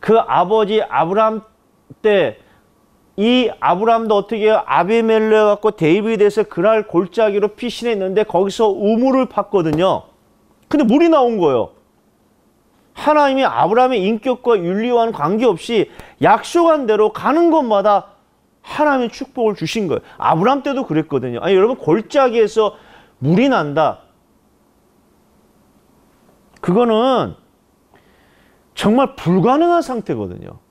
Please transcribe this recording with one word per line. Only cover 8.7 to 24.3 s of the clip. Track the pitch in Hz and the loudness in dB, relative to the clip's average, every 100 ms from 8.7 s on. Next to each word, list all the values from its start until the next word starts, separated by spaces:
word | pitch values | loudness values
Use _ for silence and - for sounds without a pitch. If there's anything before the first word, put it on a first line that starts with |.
| 196 208 220 262 262 254 | 0 0 2 2 0 0
팠거든요. | - 202 202 165 151 185 139 - _ _ _ _ _ _ | -4 -2 -2 0 0 0 -2 -6 _ _ _ _ _ _
근데 | 302 | -2
물이 | 262 262 339 | 2 4 4
나온 | 320 247 226 | 4 2 0
거예요. | 165 127 104 _ _ _ _ _ _ _ _ _ _ _ _ | 0 0 -2 _ _ _ _ _ _ _ _ _ _ _ _
하나님이 | - - 302 285 269 | -6 0 2 2 2
아브라함의 | 254 120 156 220 254 247 | 0 0 0 2 2 2
인격과 | 185 226 262 247 - 226 | -2 -2 -2 -4 0 0
윤리와는 | 170 190 233 240 226 | 0 -2 0 0 0
관계없이 | 220 147 214 247 175 - 220 160 - - _ | -2 -2 0 0 0 -2 -2 -2 -6 -20 _
약속한 | 147 202 - 339 330 311 254 | 2 2 0 0 2 2 0
대로 | 214 214 | 0 0
가는 | - 185 294 339 | 0 -2 2 2
곳마다 | 320 254 208 202 202 - _ _ _ _ _ | 2 2 0 2 0 -2 _ _ _ _ _
하나님의 | - - 302 269 240 | -16 -2 0 0 -4
축복을 | - 262 - 226 | -8 -14 -4 -4
주신 | 202 160 226 196 | -2 -6 -6 -4
거예요. | - - - | -4 -8 -6
아브라함 | - 160 202 277 | -2 0 2 0
때도 | 269 269 269 | -2 -6 -2
그랬거든요. | 156 156 139 123 120 | -4 -2 -4 -6 -6
아니, | - | 0
여러분, | 190 208 262 | 2 2 0
골짜기에서 | - 226 220 294 262 233 214 220 214 - - - _ _ | -2 -2 0 0 0 2 0 0 -2 -4 -20 -20 _ _
물이 | 131 180 269 | 0 2 2
난다. | 240 151 143 151 95 _ _ _ | 0 -2 -2 -2 -2 _ _ _